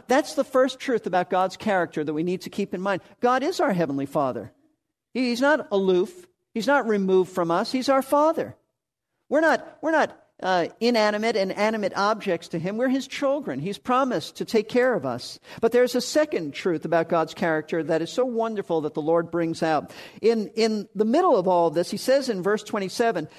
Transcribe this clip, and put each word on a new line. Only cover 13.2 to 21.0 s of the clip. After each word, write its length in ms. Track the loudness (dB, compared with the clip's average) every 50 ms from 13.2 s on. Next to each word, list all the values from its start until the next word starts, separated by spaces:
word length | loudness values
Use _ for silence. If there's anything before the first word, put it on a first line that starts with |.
| -2 0 0 -2 -4 -6 -6 -6
He's 180 | -6 -6 -8
promised 600 | -6 -4 0 0 0 0 0 -2 -4 -4 -8 -10
to 80 | -10 -6
take 240 | -2 0 0 0 2
care 260 | 2 2 2 2 2
of 100 | 0 -2
us. 340 | -4 -6 -6 -8 -12 -16 -18 _ -20 -4 -2
But 120 | 0 2
there's 240 | 4 4 4 4 2
a 40 | -2
second 540 | -2 0 0 0 2 2 -2 -4 -4 -6 -8
truth 300 | -4 -2 -2 0 0 0
about 240 | 0 2 0 2 2
God's 260 | 0 0 0 -2 -4
character 480 | -2 -2 0 0 -2 -2 -2 -4 -4
that 200 | 0 0 -2 -2
is 80 | -2 -2
so 140 | -2 -2 -2
wonderful 580 | 0 0 -2 -2 -2 -4 -6 -4 -2 -2 -2
that 120 | -2 -2 -4
the 80 | -2
Lord 280 | 0 2 2 2 0 0
brings 320 | -2 -2 -2 -2 -2 -2
out. 300 | 0 0 0 0 -2 -6 -12 -18 -20 -20 -8 0
In, 260 | 2 2 2 2 -2 -4 -2
in 340 | 0 0 0 0 -2 -6 -6 -2
the 100 | -2